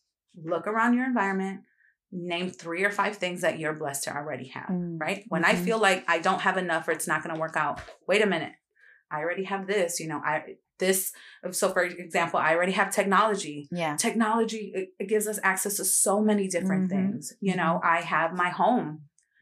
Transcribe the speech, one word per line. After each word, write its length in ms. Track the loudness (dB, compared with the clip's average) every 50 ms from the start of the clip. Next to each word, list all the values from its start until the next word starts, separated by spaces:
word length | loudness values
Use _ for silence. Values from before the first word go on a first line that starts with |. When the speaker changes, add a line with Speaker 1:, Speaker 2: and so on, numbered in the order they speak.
| _ _ _ _ _ _ -20
Speaker 1:
look 300 | -12 -6 -4 -4 -2 -2
around 260 | -2 0 2 2 4 4
your 120 | 2 2
environment, 560 | 0 0 0 0 0 0 -2 -2 -4 -6 -10 -14 _ _ _ _ _ _ _ _ _
name 380 | -10 -10 -6 -6 -4 -4 -4 -6
three 340 | -8 -8 -8 -6 -2 0 0
or 60 | 0
five 260 | 2 0 0 0 -2
things 260 | -2 -4 -4 -2 -2
that 160 | -2 -2 -2 -2
you're 160 | -2 -4 -4
blessed 300 | -4 -6 -6 -6 -6 -6
to 120 | -6 -6
already 320 | -6 -6 -6 -8 -8 -10 -12
have, 200 | -12 -10 -6 -4
Speaker 2:
Mm. 280 | -4 -4 -4 -4 -4 -4
Speaker 1:
right? 240 | -4 -4 -4 -6 -6 -4
When 160 | 0 2 4
I 80 | 4
Speaker 2:
Mm-hmm. 120 | 4 4 2
Speaker 1:
feel 140 | 0 2 4
like 260 | 4 4 4 4 2 0
I 100 | 0 2
don't 220 | 2 2 2 2
have 160 | 2 2 2
enough 320 | 2 0 0 0 0 0 -2
or 40 |
it's 140 | -2 -2 -2
not 160 | -2 -2 -2
gonna 160 | -2 -4 -6 -4
work 180 | -4 -2 -2
out, 240 | 0 0 0 -2 -6 -10 -16 -18 -6 _
wait 160 | 2 4 4
a 40 | 4
minute. 280 | 4 2 0 -2 -6 -10 -16 _ _ _ _ _ -20 -20 _ _ -8
I 100 | -8 -6
already 240 | -4 -4 -4 -4 -4
have 220 | -4 -4 -4 -2
this, 340 | -2 0 0 0 0 -2 -4
you 80 | -6 -6
know, 100 | -6 -4 -2
I, 320 | -2 -2 -2 -4 -8 -16 -20 _ _ _ 0
this, 340 | 2 4 4 2 0 -4 -8 -12 -16 -20 -14 -12 -10 -6
so 200 | -2 0 0 2
for 120 | 2 2
example, 560 | 0 0 -2 -8 -8 -4 0 0 0 2 2 2
I 160 | 2 4 4
already 180 | 4 2 2
have 180 | 2 2 0 2
technology. 800 | 2 0 2 4 4 4 4 4 2 -2 -4 -6 -8 -10 -10 -6
Speaker 2:
Yeah. 260 | -4 -2 -2 -2 0
Speaker 1:
Technology, 760 | 0 0 0 2 2 2 2 2 2 0 0 -2 -6 -8 -8 -6
it, 140 | -8 -8 -8 -8 -8
it 100 | -4 0
gives 180 | 0 0 0
us 120 | -2 -2 0
access 340 | 0 0 0 0 -2 -2 -2 -2
to 60 | 0
so 360 | 0 2 2 4 4 4 4
many 240 | 4 4 4 2 2 0
different 420 | -2 0 0 0 2 2 2 0
Speaker 2:
Mm-hmm. 200 | 0 0 0 0
Speaker 1:
things. 200 | -2 -4 -8 -12 -10 _
You 160 | -2 0 0
know, 240 | 2 2 2 2 2
Speaker 2:
Mm-hmm. 140 | 2 2 2
Speaker 1:
I 40 | 2
have 300 | 2 0 0 0 0 0
my 180 | 0 0 -2 0
home, 520 | 2 2 4 4 4 2 0 -2 -6 -10 -14 -20 _ _ _ _ _ _